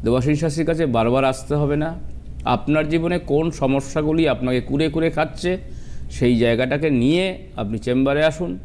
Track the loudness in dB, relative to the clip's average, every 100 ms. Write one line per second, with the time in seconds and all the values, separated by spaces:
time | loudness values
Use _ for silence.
0 | 2 0 2 0 0 -2 -2 0 0 2
1 | 2 2 2 0 -4 0 0 0 -2 -6
2 | -8 -10 -12 -8 -2 -2 2 0 2 0
3 | 0 -2 0 0 0 0 0 0 0 -2
4 | 0 2 2 2 0 0 0 0 0 2
5 | 0 0 -2 -2 -4 -4 -6 -10 -8 -8
6 | -8 0 2 4 4 2 2 0 2 2
7 | 4 2 0 -4 -12 -8 -4 -4 0 2
8 | 2 4 2 0 -6 -6